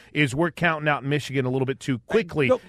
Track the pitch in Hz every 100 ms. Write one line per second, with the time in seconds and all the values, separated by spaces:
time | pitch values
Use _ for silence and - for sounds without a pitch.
0 | - 151 143 135 170 - 175 156 151 139
1 | 135 147 - 135 127 131 131 135 - 123
2 | - 208 175 151 131 254